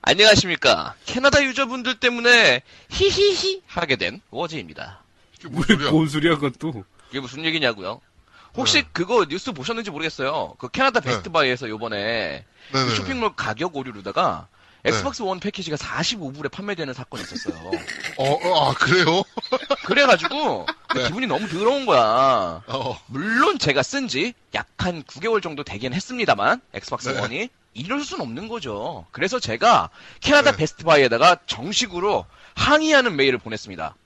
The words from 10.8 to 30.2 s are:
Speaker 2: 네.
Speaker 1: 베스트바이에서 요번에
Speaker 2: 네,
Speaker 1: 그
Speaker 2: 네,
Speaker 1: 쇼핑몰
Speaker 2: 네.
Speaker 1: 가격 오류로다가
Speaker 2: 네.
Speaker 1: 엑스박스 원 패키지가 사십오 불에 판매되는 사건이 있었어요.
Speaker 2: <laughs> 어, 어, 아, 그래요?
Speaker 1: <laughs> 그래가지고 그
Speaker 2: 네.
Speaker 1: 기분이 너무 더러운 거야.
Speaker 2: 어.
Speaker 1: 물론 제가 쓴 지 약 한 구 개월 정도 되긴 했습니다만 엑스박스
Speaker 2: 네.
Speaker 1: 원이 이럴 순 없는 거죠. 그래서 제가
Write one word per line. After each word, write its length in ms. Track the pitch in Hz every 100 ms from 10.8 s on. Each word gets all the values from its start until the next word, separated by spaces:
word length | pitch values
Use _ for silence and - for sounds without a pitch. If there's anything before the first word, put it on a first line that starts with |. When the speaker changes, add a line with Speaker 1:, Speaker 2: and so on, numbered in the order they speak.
| 269 226
Speaker 2:
네. 100 | 131
Speaker 1:
베스트바이에서 600 | 113 92 165 135 123 123
요번에 280 | 107 113 104
Speaker 2:
네, 480 | 104 117 87 69 - _ -
Speaker 1:
그 60 | 135
Speaker 2:
네, 180 | 127
Speaker 1:
쇼핑몰 340 | 107 190 262 214
Speaker 2:
네. 40 |
Speaker 1:
가격 400 | - 113 107 175
오류로다가 720 | 143 131 104 98 120 175 80 - _ _ _
Speaker 2:
네. 60 | -
Speaker 1:
엑스박스 320 | 110 - -
원 160 | 196 185
패키지가 380 | 196 202 165 151
사십오 540 | - - 175 226 143
불에 160 | 143 143
판매되는 440 | - 202 180 143
사건이 300 | 127 131 -
있었어요. 320 | - - 906
Speaker 2:
<laughs> 160 | - - 339 - - - -
어, 120 | 135
어, 400 | 147 175 170 135
아, 40 |
그래요? 500 | 135 131 180 160 175 196 - -
Speaker 1:
<laughs> 360 | 262 - 277 -
그래가지고 800 | 262 277 196 - 285 277 110 85 - -
그 80 | -
Speaker 2:
네. 80 | 117
Speaker 1:
기분이 180 | 190 254
너무 200 | 131 208
더러운 380 | 165 220 277 247
거야. 720 | 143 110 117 135 120 90 82 104
Speaker 2:
어. 320 | 131 127 110 -
Speaker 1:
물론 500 | 123 196 233 330 320
제가 240 | 151 135
쓴 240 | 127 277 254
지 240 | 127 220 - _
약 140 | - - -
한 220 | 180 170 -
구 120 | 131
개월 180 | 220 220
정도 220 | 175 147
되긴 300 | 143 - 127
했습니다만 680 | 151 - 247 185 107 110 247 _
엑스박스 360 | - - 127 131
Speaker 2:
네. 100 | 131
Speaker 1:
원이 280 | 120 135 233 _ _
이럴 300 | - 165 277
순 180 | 285 370
없는 280 | 127 120 220
거죠. 580 | 226 139 104 131 123 82
그래서 280 | - 185 247
제가 500 | - - 220 196 85 - - -